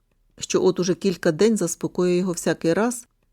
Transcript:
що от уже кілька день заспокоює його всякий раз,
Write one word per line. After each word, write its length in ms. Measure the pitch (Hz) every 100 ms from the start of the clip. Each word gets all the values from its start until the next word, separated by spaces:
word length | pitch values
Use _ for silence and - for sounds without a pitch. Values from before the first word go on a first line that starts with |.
| _ _ _ -
що 260 | - 180
от 160 | 185 185
уже 140 | 180
кілька 380 | 165 196 175 180
день 240 | 160 214 214
заспокоює 600 | 170 - 160 - 180 180
його 160 | 190
всякий 400 | 165 185 160 165
раз, 340 | 175 240 240 - _ _